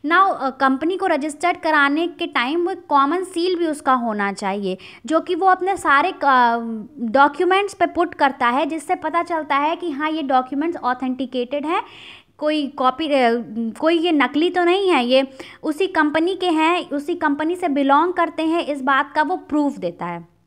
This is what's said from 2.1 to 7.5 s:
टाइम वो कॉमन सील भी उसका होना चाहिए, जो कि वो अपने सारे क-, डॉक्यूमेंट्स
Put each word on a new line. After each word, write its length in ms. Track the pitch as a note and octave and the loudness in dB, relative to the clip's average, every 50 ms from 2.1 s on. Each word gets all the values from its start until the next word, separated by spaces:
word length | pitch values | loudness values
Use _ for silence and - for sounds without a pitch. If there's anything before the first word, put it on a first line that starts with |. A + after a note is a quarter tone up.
| - - E4+ | -4 -6 -8
टाइम 400 | - - C4 A#3+ B3+ D4+ F4 F4 | -2 -2 -2 -2 0 0 0 0
वो 80 | F#4 F#4+ F#4 - - | -2 -4 -6 -4 2
कॉमन 340 | D4 C#4 - C#4+ E4 F#4 F#4 | 4 4 4 4 0 -2 -4
सील 320 | F4+ - E4+ E4+ F#4 F#4 | -4 -4 -2 -2 0 0
भी 120 | E4+ F4 | 0 0
उसका 260 | D#4+ D4 D4 - C4+ C4 | -2 -2 -2 2 2 2
होना 400 | C4 A#3 A#3 G#3+ G#3 G3+ G3+ F#3+ | 2 2 -2 -2 -2 -2 -2 -4
चाहिए, 440 | - G#3 F#3+ G3 G#3 G3+ F#3 F#3 F#3 - - - - - | -4 -4 -4 -4 -2 -4 -4 -6 -6 -10 -20 -20 -18 -6
जो 140 | A3+ D#4 E4 | 0 0 0
कि 160 | D#4+ E4 F#4 | 0 0 -2
वो 120 | E4 F#4+ | 2 4
अपने 300 | F#4+ F#4 F#4 F4+ F#4+ G4 | 2 2 2 0 -2 -2
सारे 360 | - - C#4+ C#4 C#4 D4 F#4 - - D4+ | 0 2 4 4 4 4 0 -2 0 2
क-, 640 | C#4+ C4 B3+ A#3+ A#3 A#3 A#3 A#3 A3+ A3+ A3 G3+ - D4+ C#4+ | 4 4 6 4 4 2 0 -4 -6 -8 -8 -10 -12 -10 -8
डॉक्यूमेंट्स 760 | B3 A3 G#3 C4+ C#4 D4 D4 - F#4 F4 | -6 0 4 4 4 4 4 0 0 2